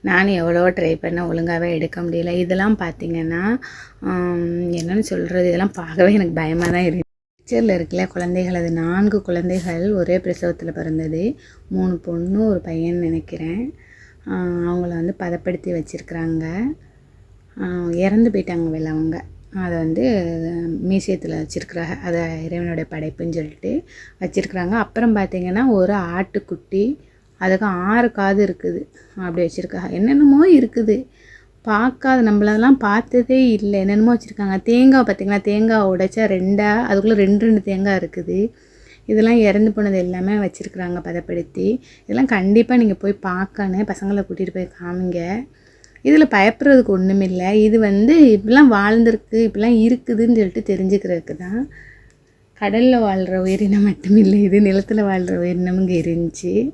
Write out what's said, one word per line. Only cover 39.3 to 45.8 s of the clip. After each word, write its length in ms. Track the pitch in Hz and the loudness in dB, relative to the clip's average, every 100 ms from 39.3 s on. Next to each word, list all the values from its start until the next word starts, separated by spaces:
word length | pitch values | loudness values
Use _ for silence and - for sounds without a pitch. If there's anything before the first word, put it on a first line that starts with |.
| 233 | 4
இறந்து 300 | 208 202 214 | 4 4 2
போனது 260 | 208 208 190 | 2 -2 0
எல்லாமே 360 | 180 180 185 | -2 -4 -2
வச்சிருக்கிறாங்க 640 | 208 190 - - 185 180 175 | -2 -2 -6 -14 -10 -8 -8
பதப்படுத்தி. 640 | 175 170 175 170 165 - 190 254 _ - | -8 -10 -6 -8 -8 -4 -2 -2 _ -20
இதெல்லாம் 340 | - 214 262 214 | -6 -2 0 0
கண்டிப்பா 380 | 185 214 233 247 | 4 4 4 4
நீங்க 200 | 220 190 | 2 0
போய் 200 | 202 202 | -4 -4
பார்க்கணும். 640 | 190 180 196 - 196 185 208 | -6 -6 -6 -4 -4 -2 -4
பசங்களை 340 | 190 196 202 | -6 -4 -4
கூட்டிட்டு 320 | 190 185 185 | -6 -6 -8
போய் 200 | 185 180 | -6 -12
காமிங்க. 480 | - 175 180 185 175 170 208 277 _ _ _ | -12 -10 -6 -4 -4 -6 -8 -10 _ _ _